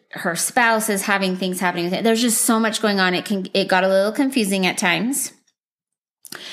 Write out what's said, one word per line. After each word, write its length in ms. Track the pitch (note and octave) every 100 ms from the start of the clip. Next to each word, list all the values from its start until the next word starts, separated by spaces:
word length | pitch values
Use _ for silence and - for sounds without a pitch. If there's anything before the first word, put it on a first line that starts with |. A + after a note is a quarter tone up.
| _
her 240 | - F3+ E3+
spouse 540 | - - A#3 A3 A3
is 140 | G3
having 340 | G3 G3 F#3+ F#3
things 220 | F#3 F#3
happening 260 | F3+ F3 F3
with 80 |
it. 100 | F3+
There's 160 | A3+ A3+
just 200 | A#3+ A3
so 180 | - A3
much 220 | A3 A3
going 180 | G#3+ G3
on. 140 | F3+
It 120 | F3+ -
can, 220 | G3 F#3
it 140 | G3 F#3
got 160 | F#3
a 40 | F#3+
little 240 | F#3+ G3+
confusing 540 | G#3+ C4+ C4 G3 G3 F#3
at 120 | -
times. 540 | F#3 E3 A3+ C#4 - - _ _ _ _ _ _ _ _ - - -